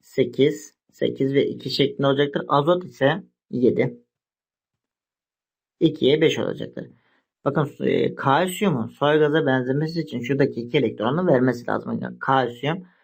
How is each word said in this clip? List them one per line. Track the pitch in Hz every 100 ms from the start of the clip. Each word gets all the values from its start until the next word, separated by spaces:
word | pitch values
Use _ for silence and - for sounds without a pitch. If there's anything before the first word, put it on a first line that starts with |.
sekiz, | _ - 120 131 143 - - _ _
sekiz | - 123 120 135
ve | 139 -
iki | - 139
şeklinde | - 139 - 139
olacaktır. | 135 143 175 -
Azot | 143 143 180 180
ise | - 135 165 - _ _
yedi, | 127 120 - 131 - _ _ _ _ _ _ _ _ _ _ _ _ _ _ _ _ _ -
ikiye | 165 151 127 156
beş | 156 120
olacaktır. | - - - - - - _ _ _ _ 139
Bakın, | 160 143 -
e, | 131 135 - -
kalsiyumun | 139 143 185 - 202 127 120
soy | - 143 151
gaza | 151 156 139
benzemesi | 131 127 139 156 170
için | 156 123
şuradaki | 120 143 131 120
iki | 120 151
elektronunu | 113 92 110 156 185
vermesi | 127 127 - -
lazım. | 107 120 117
Yani | 123 123
kalsiyum | - 135 120 120 139 185 - _